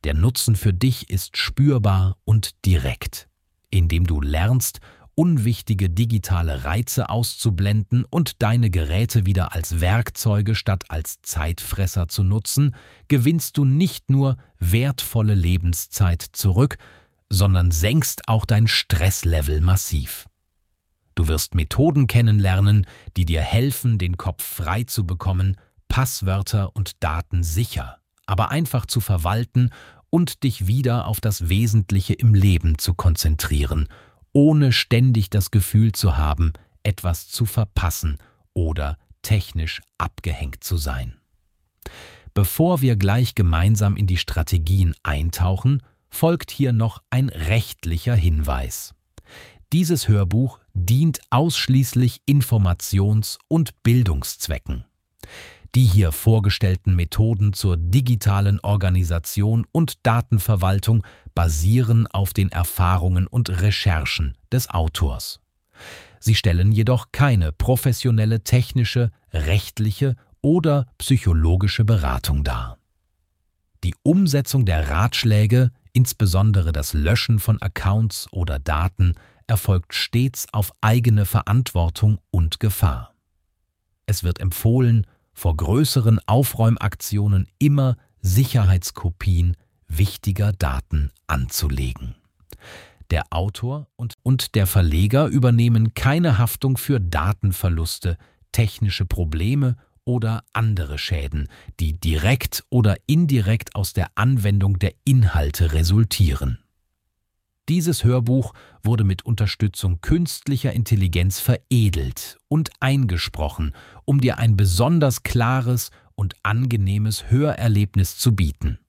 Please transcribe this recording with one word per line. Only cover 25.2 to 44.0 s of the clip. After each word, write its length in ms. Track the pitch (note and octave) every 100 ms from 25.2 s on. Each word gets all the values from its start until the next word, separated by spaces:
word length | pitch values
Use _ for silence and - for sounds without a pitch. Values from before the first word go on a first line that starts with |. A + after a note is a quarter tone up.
| - F#2 F#2+ F#2+ _ _ _
Passwörter 840 | - C3 - G2 F#2+ G2 G#2+ G2 -
und 260 | F#2+ -
Daten 400 | D#2+ D#2+ - F2+
sicher, 540 | E2+ D#2+ A#2+ - - - _ _ -
aber 260 | G2 A2
einfach 340 | C#3+ E3 B2 -
zu 160 | -
verwalten 720 | - F2+ E2 G#2+ B2 B2 B2 - - - _
und 340 | E3+ F3 -
dich 220 | C#3 - F#2
wieder 420 | A#2+ B2+ A#2+ -
auf 120 | G#2+
das 300 | A2+ G2 E2
Wesentliche 640 | F#2+ A#2 A2 G2 G2 -
im 200 | - A#2+
Leben 440 | G2+ G2 F2 E2 D#2
zu 160 | -
konzentrieren, 960 | F2 F2+ E2 D#2+ D#2 - D2 C#2+ D2+ D2+ - _ _ _
ohne 400 | C#3+ D3 D3+ C#3
ständig 580 | A#2+ - A#2 B2+ A#2 G2+
das 220 | G#2 F#2+
Gefühl 400 | G#2 - G#2+ A2+
zu 240 | G2+ G2 C#2
haben, 380 | D2+ D2 E2 D#2+ _ _
etwas 440 | - F#2+ F2+ E2+ -
zu 180 | - A#2
verpassen 720 | - G#2+ - F2 - D#2+ C#2+ _ _ _
oder 440 | - E2 D2 D2 D2+ _ -
technisch 600 | - G#2 - E2 D#2+ - _ _
abgehängt 680 | E2 - - D2+ C#2+ -
zu 140 | - E2+
sein. 400 | C#2 C2 A#1+ - _ _ _ _ _ _ - - - - -
Bevor 460 | - F#2+ - E3 F3
wir 160 | C3 A2+
gleich 400 | G2 A2 B2+ -
gemeinsam 600 | F2+ E2 F#2 G#2+ G2+
in 100 | G2